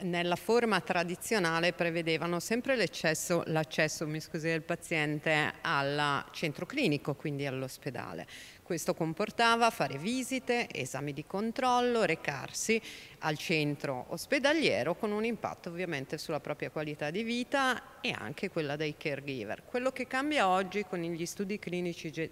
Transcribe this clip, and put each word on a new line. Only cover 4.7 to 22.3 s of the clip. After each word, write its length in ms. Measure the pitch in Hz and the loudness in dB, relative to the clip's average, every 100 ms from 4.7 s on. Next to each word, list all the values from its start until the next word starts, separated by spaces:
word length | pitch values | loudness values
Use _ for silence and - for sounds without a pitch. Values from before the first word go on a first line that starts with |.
| 170 - 160 151 151 160 151 135 - | -6 -2 0 2 0 2 4 2 0
al 640 | 160 147 139 147 147 139 - | 0 2 2 2 2 0 -2
centro 320 | - 165 - - | -4 -4 -4 -6
clinico, 480 | 277 208 147 - | 0 2 2 0
quindi 320 | 139 156 143 143 | -4 -4 -4 -4
all'ospedale. 840 | 131 131 - 143 120 - 87 - - - - | -4 -6 -6 -8 -6 -8 -8 -12 -14 -18 -20
Questo 300 | - 170 - | -6 -4 -2
comportava 760 | - 160 160 214 - 233 233 233 | 0 0 0 -4 4 4 6 4
fare 280 | - 143 139 | 4 -2 -2
visite, 760 | 190 254 240 262 247 240 - | -2 -2 -2 -4 0 0 0
esami 380 | - 127 135 143 | -4 -6 -4 -6
di 140 | 143 - | -6 -6
controllo, 760 | 190 226 226 254 247 247 233 | -4 -2 0 2 4 4 4
recarsi 800 | 175 160 - 143 131 - - 220 - - - - | 2 2 -2 -4 -6 -6 2 2 0 -14 -16 -6
al 180 | 156 151 | -4 -2
centro 680 | - 156 147 143 143 123 - | 2 2 2 0 -4 -4 -6
ospedaliero 840 | 170 - 285 269 320 196 104 135 175 | -8 0 2 4 4 4 4 2 0
con 160 | 214 | 0
un 140 | 208 226 | 0 -2
impatto 440 | 214 90 - 180 | -2 -4 -6 -10
ovviamente 480 | 170 180 143 135 156 | -6 -4 -4 -4 -8
sulla 220 | - 147 | -4 -4
propria 300 | - 151 139 | -4 -6 -4
qualità 400 | 156 151 147 151 | -4 -6 -4 -4
di 140 | 185 | -2
vita 760 | 226 240 247 277 262 240 - - | -2 -2 0 2 2 0 -4 -6
e 140 | 226 - | -4 -4
anche 320 | 107 151 196 | -6 -6 -4
quella 280 | 170 147 147 | -2 -2 -2
dei 180 | 156 147 | -4 -2
caregiver. 640 | 160 135 139 131 104 95 - | -4 -4 -6 -6 -6 -8 -6
Quello 260 | 247 262 | -2 -2
che 160 | 262 240 | -2 -4
cambia 400 | 262 294 294 190 | -2 0 4 4
oggi 380 | 185 190 202 202 | 4 2 -2 -4
con 140 | 180 | -4
gli 260 | 170 165 170 | -4 -4 -6
studi 340 | - 196 208 | -4 -4 -4
clinici 500 | 180 180 180 170 160 | -4 -2 -2 -4 -8
ge-, 220 | 143 156 | -4 -6